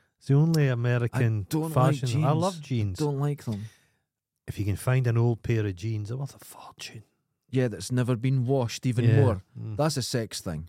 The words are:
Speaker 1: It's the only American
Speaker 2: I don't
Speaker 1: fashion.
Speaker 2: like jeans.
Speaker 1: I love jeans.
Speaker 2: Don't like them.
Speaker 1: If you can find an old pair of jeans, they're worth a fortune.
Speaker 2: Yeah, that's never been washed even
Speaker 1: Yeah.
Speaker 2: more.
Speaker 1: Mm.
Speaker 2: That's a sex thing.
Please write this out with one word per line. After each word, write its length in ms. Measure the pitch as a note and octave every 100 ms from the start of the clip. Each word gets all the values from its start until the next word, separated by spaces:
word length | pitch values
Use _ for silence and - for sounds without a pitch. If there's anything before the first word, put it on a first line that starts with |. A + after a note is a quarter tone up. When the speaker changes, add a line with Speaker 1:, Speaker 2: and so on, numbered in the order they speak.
| _ _
Speaker 1:
It's 100 | -
the 60 |
only 340 | C#3 D#3+ D#3+ C#3
American 760 | A#2+ A#2+ A#2+ A#2+ B2 A#2 G#2+ F#2+
Speaker 2:
I 60 |
don't 180 | D#3 D#3+
Speaker 1:
fashion. 360 | D3 B2+ C3 C3
Speaker 2:
like 60 |
jeans. 120 | A#2 C#3+
Speaker 1:
I 60 |
love 300 | D#3 F3+ E3+
jeans. 360 | D3 B2 G2+ F#2
Speaker 2:
Don't 220 | D3+ C#3
like 240 | D3 C#3 -
them. 200 | G#2 A2 _ _ _ _ _ _ _ -
Speaker 1:
If 100 | -
you 80 | G#2
can 100 | F#2+
find 300 | - B2+ A#2+
an 120 | A2+
old 240 | A#2+ A2+
pair 200 | - A2+ G#2
of 80 | F2
jeans, 320 | A2 G#2+ G#2
they're 80 | B2+
worth 180 | C#3 -
a 80 |
fortune. 600 | - - - - - A2 - _ _ _ -
Speaker 2:
Yeah, 160 | B2+ B2+
that's 240 | G#2 -
never 240 | B2 A#2+ A#2+
been 320 | C3 C3 A#2+
washed 400 | C3+ A#2 - B2+
even 180 | A#2 A#2
Speaker 1:
Yeah. 160 | A2
Speaker 2:
more. 220 | G#2+ F#2+ - A#2+
Speaker 1:
Mm. 200 | A2 G#2
Speaker 2:
That's 200 | D#3 C#3+
a 40 |
sex 400 | A2 B2 G#2+ -
thing. 260 | F#2+ D#2